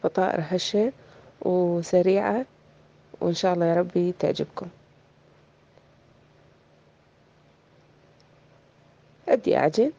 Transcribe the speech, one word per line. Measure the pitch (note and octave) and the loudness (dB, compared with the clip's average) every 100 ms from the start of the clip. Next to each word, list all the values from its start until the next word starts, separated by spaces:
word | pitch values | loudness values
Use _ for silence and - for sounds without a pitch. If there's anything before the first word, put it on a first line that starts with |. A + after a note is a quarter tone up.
فطائر | - - F#3 - | -2 0 0 0
هشة | D#3 F3+ - G#3 A3+ - - - - _ | -2 -4 -2 0 0 -4 -20 -20 -20 _
وسريعة، | - F3+ F3+ F3 E3+ F#3 F3+ G3 G3+ G#3+ C4 _ _ _ _ _ _ - | -2 0 0 -2 0 2 4 2 0 -2 -6 _ _ _ _ _ _ -6
وإن | F3 | -4
شاء | E3+ F#3+ | 0 0
الله | F3 E3+ | 2 2
يا | |
ربي | E3+ F3+ F3+ F3 F3+ | 2 0 0 -2 -2
تعجبكم. | D#3 D3+ D3+ - F3 - _ _ _ _ _ _ _ _ _ - _ _ _ _ _ _ D2 D2+ _ _ _ _ _ _ _ _ _ _ _ _ _ _ - _ _ _ _ _ _ _ _ _ _ - - | -2 -2 -6 -8 -14 -16 _ _ _ _ _ _ _ _ _ -20 _ _ _ _ _ _ _ _ _ _ _ _ _ _ _ _ _ _ _ _ _ _ -20 _ _ _ _ _ _ _ _ _ _ -14 0
أبدي | - - - | 0 2 2
أعجن. | C#3+ D#3 C4 | 2 2 -2